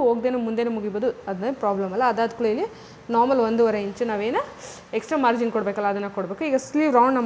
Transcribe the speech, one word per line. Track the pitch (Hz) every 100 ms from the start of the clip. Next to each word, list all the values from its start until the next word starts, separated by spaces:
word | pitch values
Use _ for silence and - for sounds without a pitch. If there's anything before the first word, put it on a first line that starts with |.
ಹೋಗ್ದೇನೂ | 254 233 247 247 226
ಮುಂದೆನೂ | 226 233 220
ಮುಗಿಬೋದು, | 208 202 240 - -
ಅದನ್ನೇ | 190 220 277
ಪ್ರಾಬ್ಲಮ್ | 214 196 190 196
ಅಲ್ಲ. | 254
ಅದಾದ | 226 226 226
ಕೂಡಲೇ | 220
ಇಲ್ಲಿ | 233 427 - - - - 233
ನಾರ್ಮಲ್ | 254 269 226
ಒಂದೂವರೆ | 226 233 214 202
ಇಂಚು | 196 233
ನಾವೇನು | 208 214 359 587 - - - - 220
ಎಕ್ಸ್ಟ್ರಾ | - 311 254
ಮಾರ್ಜಿನ್ | 233 233 220
ಕೊಡಬೇಕಲ್ಲ, | 202 202 202
ಅದನ್ನು | 202 202 196
ಕೊಡಬೇಕು. | 175 196 311
ಈಗ | 262 -
ಸ್ಲೀವ್ | 294 311 247
ರೌಂಡ್ನ | 254 262